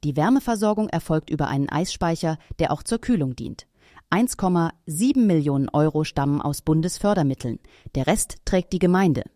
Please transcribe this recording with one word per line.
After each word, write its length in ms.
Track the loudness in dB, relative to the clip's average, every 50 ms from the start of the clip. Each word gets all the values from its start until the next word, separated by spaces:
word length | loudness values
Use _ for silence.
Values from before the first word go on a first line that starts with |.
| -4
Die 100 | -2 0
Wärmeversorgung 720 | 2 2 4 2 2 2 0 -2 0 2 0 0 0 -2 -2
erfolgt 420 | -2 -6 -2 0 0 0 0 -2
über 200 | -4 -4 -2 -2
einen 180 | 0 -2 -2 -2
Eisspeicher, 680 | -2 -2 -4 -4 -4 -4 -2 -2 -2 -2 -2 -4 -4 -4 _ _ -4 -2
der 140 | 0 0
auch 120 | 0 -4 -2
zur 160 | -4 -4 -4
Kühlung 360 | 0 0 0 0 0 -2 -4
dient. 320 | -6 -10 -10 -10 -14 -18 _ _ _ _ _ _ -20 _ _
Eins 280 | 0 0 0 0 -2 -2
Komma 340 | 0 2 2 2 0 0 -4 _ _
sieben 420 | -8 -4 0 0 2 4 4 4 4
Millionen 400 | 4 4 2 2 0 0 -2 0
Euro 360 | 2 2 2 2 2 0 -4
stammen 360 | -2 -2 -2 0 0 0 0
aus 200 | -2 -4 -6 -4
Bundesfördermitteln. 1000 | 0 0 0 2 0 -2 -4 -2 0 0 2 2 2 0 0 -2 -6 -8 -8 -8 _ -20 -20 -20 _ -8 _
Der 120 | -2 0 2
Rest 300 | 2 0 0 -6 -8 -10 _
trägt 260 | 0 0 0 0 0
die 80 | -2 2
Gemeinde. 440 | 2 4 4 4 4 2 2 0 -2 -10 _